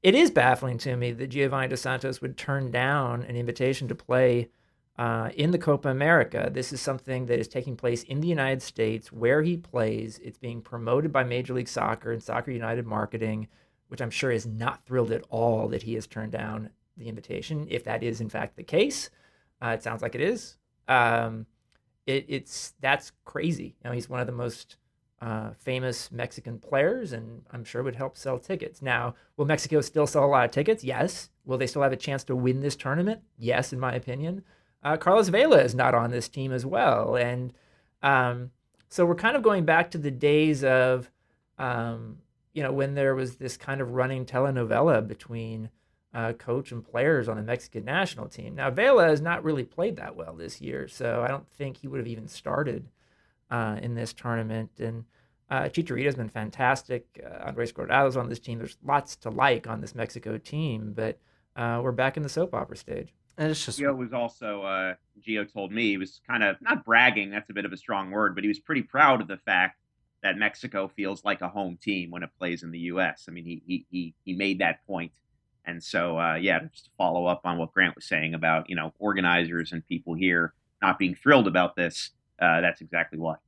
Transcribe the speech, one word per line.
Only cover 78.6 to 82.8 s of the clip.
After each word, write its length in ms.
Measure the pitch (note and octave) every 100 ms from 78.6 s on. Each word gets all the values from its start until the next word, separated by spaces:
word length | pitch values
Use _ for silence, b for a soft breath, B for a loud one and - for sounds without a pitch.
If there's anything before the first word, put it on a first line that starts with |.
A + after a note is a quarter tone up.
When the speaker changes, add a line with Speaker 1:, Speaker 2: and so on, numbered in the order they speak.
| D#2+
Speaker 3:
you 60 | F2
know, 180 | D#2 _
organizers 720 | G#2 G2 F2+ F2 E2+ E2+ E2
and 160 | E2+ -
people 280 | E2+ E2+ E2
here 380 | F#2 F2 E2+ _ _ _
not 180 | F#2+ F2+
being 160 | F#2 F2+
thrilled 320 | C3+ C#3+ F#2+
about 300 | F2+ F2 -
this, 320 | E2+ - - _ _ _
uh, 180 | F2 E2
that's 220 | F2 E2+